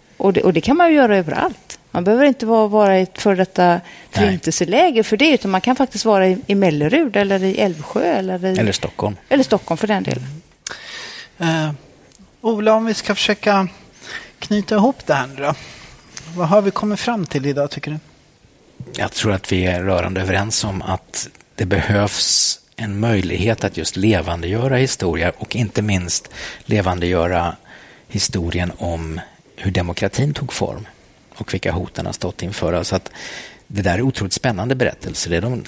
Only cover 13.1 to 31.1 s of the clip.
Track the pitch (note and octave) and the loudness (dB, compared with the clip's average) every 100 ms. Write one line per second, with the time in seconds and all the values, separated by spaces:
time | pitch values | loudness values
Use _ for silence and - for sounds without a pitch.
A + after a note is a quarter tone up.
13.1 | G3 - G3+ G#3 G3 F#3 - - - - | -2 -2 0 2 2 0 -6 -20 -20 -16
14.1 | - - _ - G#3 - G#3+ B3 - - | -14 -16 _ -2 -2 2 4 4 2 0
15.1 | C#3+ C3 C3+ C#3+ C#3+ - - - - - | 0 0 -4 -4 -4 -10 -18 -20 -20 -20
16.1 | - D#3+ F3 D#3+ G#3 G3 - G#3 G3+ A#3+ | -18 -12 -4 2 4 4 0 -2 -2 -2
17.1 | A3+ E3 C#3+ C#3+ C#3 C#3+ C#3+ D3 D3+ - | -2 -4 -2 -2 -2 -2 -4 -8 -8 -12
18.1 | - _ _ _ _ _ - - - G2 | -20 _ _ _ _ _ -20 -10 -6 -4
19.1 | - A2 F#2+ - F#2 F2+ F2 F#2+ F2 F2+ | -2 -2 -2 -2 0 0 0 0 0 -2
20.1 | F#2 F#2 G2 G#2+ - G#2+ F#2+ - F#2 - | -4 -2 -2 0 -2 -2 -4 -4 -6 -6
21.1 | - - - _ - F#2 F#2+ - G2+ G2+ | -8 -8 -12 _ -6 0 0 2 2 2
22.1 | - - - - - _ - A2 G2+ A#2 | 0 2 2 2 -2 _ -8 -6 -2 0
23.1 | G2+ F2 E2+ A2 A2 G2 E2 D2+ F#2 A2 | 0 0 0 0 0 -2 -4 -6 0 2
24.1 | F#2 D#2+ E2 F2 A2+ C3 B2+ C3 - F#2 | 2 0 -4 -4 -2 0 2 0 0 -2
25.1 | D#2 F2+ - - - G#2+ - G#2+ F#2+ F2 | 0 -2 -4 -6 -4 -2 -2 0 -2 0
26.1 | - - - - - - G#2+ F#2 F2+ F2 | -2 -4 -12 -14 -14 -2 0 2 0 0
27.1 | F2+ F2 F2 E2+ - - - - - - | 2 2 0 -2 -6 -16 -20 -20 -20 -10
28.1 | G2 - F#2+ E2+ F2 F2 - E2+ E2 D#2+ | -4 -2 -2 -2 -2 -4 -4 -6 -6 -6
29.1 | D#2+ - - _ - G2 F2+ F2 - G2+ | -10 -12 -20 _ -6 -2 -2 -2 -2 -2
30.1 | - D3 - C3 - - - - - _ | 0 -2 -2 -6 -4 -6 -6 -14 -20 _